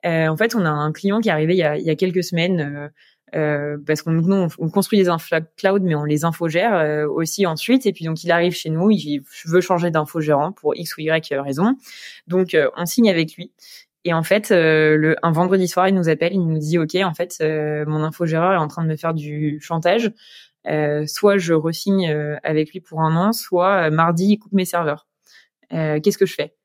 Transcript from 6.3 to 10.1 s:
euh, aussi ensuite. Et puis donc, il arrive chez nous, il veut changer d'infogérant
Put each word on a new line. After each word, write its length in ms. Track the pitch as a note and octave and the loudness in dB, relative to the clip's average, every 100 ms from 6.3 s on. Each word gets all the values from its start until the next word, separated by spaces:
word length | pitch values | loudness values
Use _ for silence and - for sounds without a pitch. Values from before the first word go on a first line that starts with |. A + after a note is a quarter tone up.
| D#3+ E3+ D#3+ A3+ | -2 -2 0 2
euh, 320 | F#3+ D3+ D3+ D3+ | 2 0 0 -2
aussi 400 | D3 E3 - F#3 | -2 -4 0 -2
ensuite. 400 | D#3+ - B3+ A3 | -2 2 2 2
Et 60 | |
puis 120 | F#3 | -4
donc, 200 | D#3+ D#3+ | -6 -6
il 80 | E3+ | 0
arrive 200 | E3+ F3 | 2 2
chez 180 | F3 D#3+ | -2 -4
nous, 200 | D#3+ G3 | 0 2
il 320 | G#3 D3 D3 C3+ - | 2 0 -6 -8 -16
veut 160 | E3 E3+ | 0 0
changer 320 | F3+ F3+ F3 | 2 0 2
d'infogérant 580 | D#3+ D3+ | 0 -2